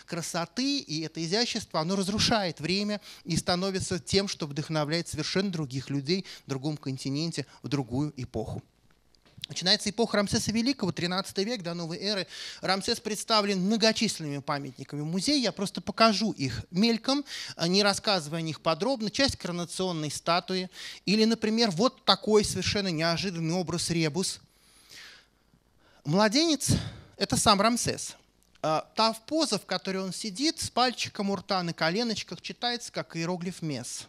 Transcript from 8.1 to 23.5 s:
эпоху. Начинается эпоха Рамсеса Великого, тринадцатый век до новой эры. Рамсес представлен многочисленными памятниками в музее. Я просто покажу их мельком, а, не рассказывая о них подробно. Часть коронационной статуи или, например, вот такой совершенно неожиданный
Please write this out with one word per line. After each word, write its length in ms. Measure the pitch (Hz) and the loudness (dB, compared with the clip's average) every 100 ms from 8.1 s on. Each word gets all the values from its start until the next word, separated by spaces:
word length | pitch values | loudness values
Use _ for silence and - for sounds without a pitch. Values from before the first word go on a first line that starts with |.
| - | -4
эпоху. 480 | 120 113 107 104 - _ _ _ _ _ _ - - | -6 -6 -6 -8 -12 _ _ _ _ _ _ -16 -12
Начинается 420 | - 175 208 214 | -2 2 2 0
эпоха 260 | - 226 208 | 0 2 2
Рамсеса 340 | 202 233 - | 2 0 0
Великого, 400 | 220 240 285 180 | 2 2 0 -2
тринадцатый 520 | 170 175 185 185 - | -2 -2 -2 -4 -2
век 180 | 196 247 | -2 -4
до 120 | 170 | -6
новой 240 | 175 165 170 | -6 -6 -4
эры. 280 | 196 202 170 - - - | -2 -2 -4 -10 -14 -4
Рамсес 400 | 170 196 208 233 | 0 0 0 -4
представлен 580 | 220 214 - 220 202 196 | -4 -4 2 4 4 2
многочисленными 800 | 190 226 220 220 220 - 151 143 | 2 4 4 4 0 0 -4 -4
памятниками 640 | 131 143 139 123 135 147 | -4 -4 -6 -12 -10 -6
в 40 | |
музее. 380 | 151 185 262 294 | -4 -2 2 2
Я 80 | 214 | 2
просто 300 | - 196 - | -2 -4 -6
покажу 500 | - - 226 190 220 | -4 4 6 6 0
их 340 | - 131 - - | 0 -2 -4 -4
мельком, 540 | 175 233 233 - 285 - - - - | 2 4 2 0 -2 -2 -10 -10 -2
а, 100 | 170 | 2
не 160 | 190 | 4
рассказывая 560 | 202 196 220 190 147 165 | 4 2 2 0 0 -4
о 40 | |
них 180 | 160 147 | -4 -2
подробно. 500 | 170 156 214 269 214 | 0 0 0 0 -2
Часть 260 | - 277 - | 2 0 0
коронационной 760 | 175 175 170 - 185 165 151 | -6 -6 -4 -2 -2 -2 -4
статуи 580 | - - 175 - 185 185 - - - - | -2 0 0 0 -4 -4 -10 -16 -6 2
или, 180 | 214 | 4
например, 460 | 220 226 214 226 233 | 4 4 2 2 2
вот 320 | 160 247 - | 4 2 4
такой 400 | - 190 208 214 | 4 4 6 6
совершенно 440 | 208 190 180 208 196 | 6 0 0 0 0
неожиданный 640 | 156 170 160 190 170 160 | 2 2 0 -2 -2 0